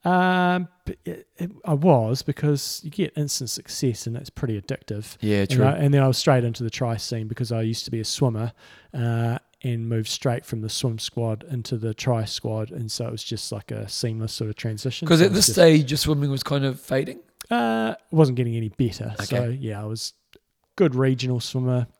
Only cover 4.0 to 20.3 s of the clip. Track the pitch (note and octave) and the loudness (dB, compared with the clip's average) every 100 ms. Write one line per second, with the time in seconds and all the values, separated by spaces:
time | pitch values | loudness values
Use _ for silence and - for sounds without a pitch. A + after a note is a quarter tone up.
4 | A#2 A#2 - - A#2+ G#2+ - - - G#2+ | -8 -8 -12 -6 -4 -4 -6 -10 -8 -10
5 | G#2+ - G#2+ G#2 G2 B2+ G#2+ D3 C#3+ C#3+ | -10 -4 2 2 4 4 4 4 4 6
6 | C3 B2 - C3 A#2+ A2 A2+ - A#2+ A2+ | 4 4 4 4 2 -4 -6 -2 -4 -2
7 | - A#2 G#2+ A2+ A2+ A#2 A2+ A2+ - A2+ | -4 -6 -6 -6 -2 -2 -2 -2 -4 -6
8 | A2 - C3+ A2 A2+ - - - _ C3 | -4 0 0 0 -6 -8 -20 -20 _ -4
9 | A#2 A#2 A#2 A#2+ _ _ B2+ A#2 A2+ A2+ | -2 0 0 -2 _ _ -6 -4 -2 -2
10 | A2 - C3+ A#2+ - A2+ G#2+ - B2+ A2+ | -2 -2 -2 -2 -4 -6 -6 -2 -2 -4
11 | - - A#2 A2 - B2+ A2 A#2 A2+ G#2 | -6 -4 -4 -4 -6 -8 -6 -4 -4 -2
12 | C3 A#2 G#2 - A2+ A2 G#2+ - A2 - | 0 0 -2 -6 -6 -4 -6 -8 -8 -6
13 | A#2 A2+ - A2 - G#2 - A2 G#2 - | -6 -8 -8 -8 -8 -10 -8 -8 -8 -4
14 | A#2+ A2+ A2 - A2 G#2+ A2+ G#2+ C3 - | -4 -4 -6 -4 -6 -4 -6 -4 -6 -4
15 | D#3+ D#3+ F#3+ G3 G3 A2 E3 D#3 C3 D3 | 4 6 6 6 4 8 8 8 4 0
16 | D3 D3 C#3+ C3+ - C#3+ C3+ B2+ - - | 0 2 0 -2 -2 0 0 -4 -2 -2
17 | D#3 - _ _ - A#3+ A3+ A3+ A3 - | -2 -8 _ _ -4 -2 0 0 -2 -6
18 | _ D#3+ D3 B2 A#2+ A2+ A2 - A#2+ - | _ 4 4 4 -2 -2 -4 0 -2 -2
19 | A2+ G#2 G#2 A#2+ A#2+ C3 A2 G#2 G#2+ A2 | -8 -8 -2 -2 -2 -4 -6 -8 -8 -8
20 | - _ _ | -10 _ _